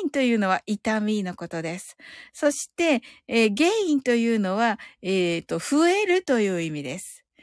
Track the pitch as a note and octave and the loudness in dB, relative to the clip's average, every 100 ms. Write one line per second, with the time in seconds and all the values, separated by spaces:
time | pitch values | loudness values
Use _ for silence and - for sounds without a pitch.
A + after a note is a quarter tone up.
0 | E4+ C#4+ B3 A3+ F#3+ F#3 - G#3 A3 G#3+ | -2 0 2 2 2 0 -2 -4 -2 -2
1 | G#3+ G#3+ F#3 - E3+ E3+ E3 F#3 - - | -2 -2 -4 -8 -10 -8 -6 -8 -12 -20
2 | - - - - D4 C#4+ - - E4+ A#3+ | -20 -20 -20 -2 0 0 -4 -2 0 0
3 | - - - A3+ A3 G#3 E4 A4 F#4 C#4+ | -2 -18 -2 2 2 4 2 2 2 0
4 | C4 A#3+ A#3 A3+ F#3+ G3 A#3 G3+ - - | 2 2 2 2 0 0 0 -2 -10 -10
5 | F#3 F#3+ F3 E3+ - E3+ - C#4+ E4+ G4 | -2 0 0 -2 -4 -6 0 2 4 2
6 | G4+ F#4 F#4 A#3+ G3+ F3 E3 D3+ C3 F3+ | 2 0 2 2 2 0 -4 -6 -8 -10
7 | - - _ _ | -12 -18 _ _